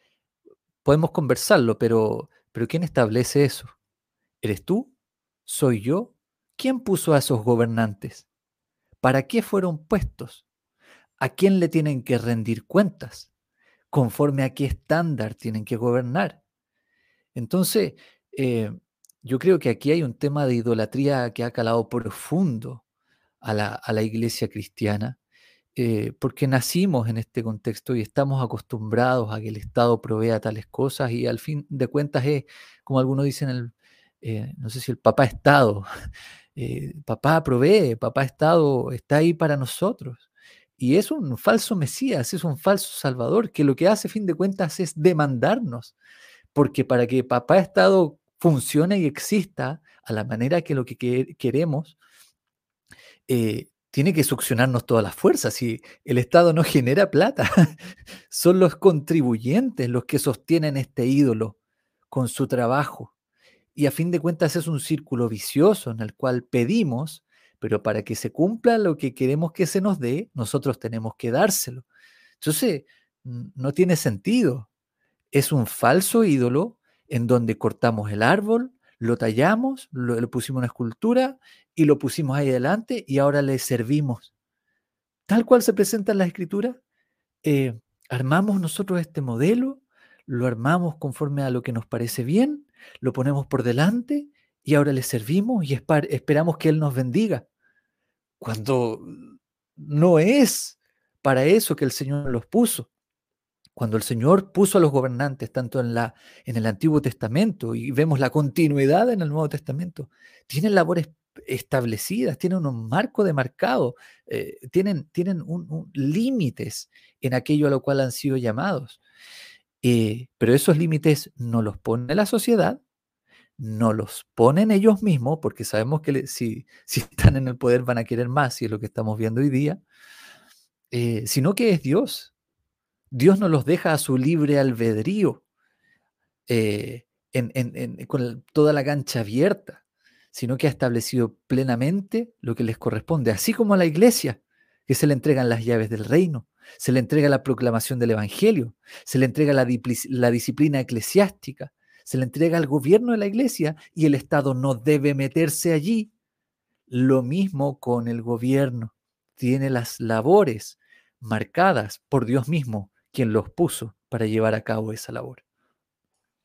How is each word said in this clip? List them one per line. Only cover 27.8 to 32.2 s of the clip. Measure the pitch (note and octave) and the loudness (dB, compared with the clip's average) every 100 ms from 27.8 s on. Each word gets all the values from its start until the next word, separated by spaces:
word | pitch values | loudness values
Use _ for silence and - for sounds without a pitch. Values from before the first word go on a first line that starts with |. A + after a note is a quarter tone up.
| - B2 | -4 -4
y | |
estamos | G#2 - C#3 C3+ | -4 -2 -2 -2
acostumbrados | A#2+ G#2+ - A2+ A2 A2+ B2+ B2+ G#2+ | -4 -8 -10 -10 -2 0 2 0 -2
a | A2 | -6
que | A2 | -8
el | G#2+ | -10
Estado | - B2 A#2+ A2+ | -4 0 2 2
provea | A#2 A2 A2+ A2 | -2 -2 0 0
tales | A2+ G#2+ - | -4 -8 -10
cosas | - C3+ - B2+ | -4 -4 -2 -4
y | A#2+ A#2+ | -2 -4
al | A#2 | -4
fin | - D3 - | -6 -8 -6
de | C3+ B2 | -6 -2
cuentas | D3 D3 C#3 | -2 -2 -2